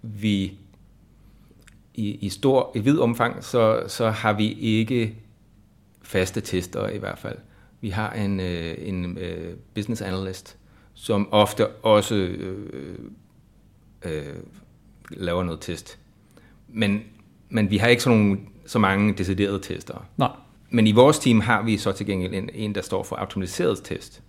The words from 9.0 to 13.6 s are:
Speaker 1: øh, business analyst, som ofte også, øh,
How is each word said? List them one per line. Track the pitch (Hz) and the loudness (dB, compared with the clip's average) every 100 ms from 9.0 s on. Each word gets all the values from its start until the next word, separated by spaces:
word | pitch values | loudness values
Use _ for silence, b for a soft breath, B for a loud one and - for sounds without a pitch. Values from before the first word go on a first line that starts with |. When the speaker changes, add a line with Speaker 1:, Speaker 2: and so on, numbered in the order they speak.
| 87 87 | -6 -8
Speaker 1:
øh, | 90 85 85 87 - - | -8 -8 -10 -14 -10 -8
business | 104 113 | -6 -6
analyst, | 95 92 95 92 - - b b b | -4 -6 -6 -10 -16 -20 b b b
som | - - 104 101 | -18 -2 0 4
ofte | 104 101 - 110 | 6 4 4 -2
også, | - 110 107 104 107 | 0 4 4 4 -2
øh, | 92 - 95 95 - - 71 - 57 - _ _ _ _ | -2 -4 -8 -10 -12 -14 -14 -14 -16 -20 _ _ _ _